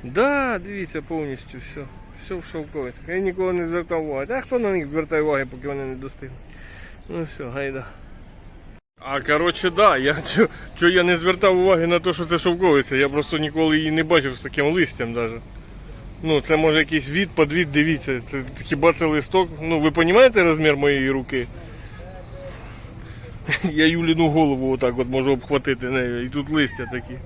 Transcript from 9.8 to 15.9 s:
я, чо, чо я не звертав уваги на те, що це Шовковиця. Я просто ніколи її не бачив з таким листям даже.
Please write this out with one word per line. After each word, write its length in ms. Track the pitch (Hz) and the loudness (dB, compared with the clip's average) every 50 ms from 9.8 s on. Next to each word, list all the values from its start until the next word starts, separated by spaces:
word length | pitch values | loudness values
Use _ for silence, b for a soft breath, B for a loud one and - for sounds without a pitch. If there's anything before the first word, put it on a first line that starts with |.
| 214 202 160 | 6 6 6
я, 180 | 131 131 143 147 151 156 - - | 6 2 2 0 0 -4 -2 2
чо, 120 | 190 226 - B B B B B - | 2 2 2 B B B B B 4
чо 100 | 170 175 | 4 6
я 140 | 185 180 175 | 6 6 4
не 120 | 175 180 | 4 2
звертав 420 | 165 165 180 185 180 202 196 185 | 2 2 0 2 4 4 4 6
уваги 300 | 180 180 190 190 165 165 | 6 6 6 4 4 4
на 120 | 170 175 175 | 2 2 2
те, 140 | 165 185 165 | 2 0 -2
що 120 | 175 175 | -2 0
це 140 | 160 170 165 | 0 0 2
Шовковиця. 560 | - 180 170 175 190 180 147 139 131 - 139 | 2 2 2 4 4 6 6 6 4 2 2
Я 140 | 131 139 139 | 2 2 2
просто 280 | 139 147 143 - 165 | 2 -2 -2 -2 -2
ніколи 400 | 151 151 151 147 160 160 156 156 | -2 -2 -2 0 2 4 4 4
її 140 | 156 156 156 | 4 2 2
не 120 | 156 160 160 | 2 0 2
бачив 320 | 156 175 160 135 135 127 | 4 4 4 4 2 -6
з 60 | 123 | -6
таким 240 | - 131 - 151 143 | -10 -6 -2 0 2
листям 480 | 147 165 185 165 - - - 127 117 117 | 2 2 2 0 0 -2 -6 -6 -4 -2
даже. 260 | 120 117 110 113 117 - - - B B B B B B B | -4 -4 -4 -6 -10 -12 -16 -18 B B B B B B B